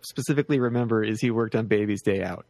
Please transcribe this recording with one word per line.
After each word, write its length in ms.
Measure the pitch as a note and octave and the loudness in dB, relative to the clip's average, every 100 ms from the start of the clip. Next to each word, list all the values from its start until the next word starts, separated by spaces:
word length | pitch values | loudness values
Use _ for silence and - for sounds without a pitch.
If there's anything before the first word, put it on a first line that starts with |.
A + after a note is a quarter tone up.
specifically 580 | - - C3+ C#3+ C#3 C#3 | -10 -6 -2 0 2 2
remember 440 | B2 B2 A#2 A2+ | 2 0 2 2
is 180 | G#2+ A2 | 0 0
he 100 | B2 | 0
worked 240 | A2+ A2+ A2+ | 0 0 0
on 120 | A2 | 2
Baby's 340 | G#2+ G#2+ G2+ | 2 2 0
Day 200 | G#2+ G2 | 0 0
Out. 240 | F#2 F2+ | -2 -6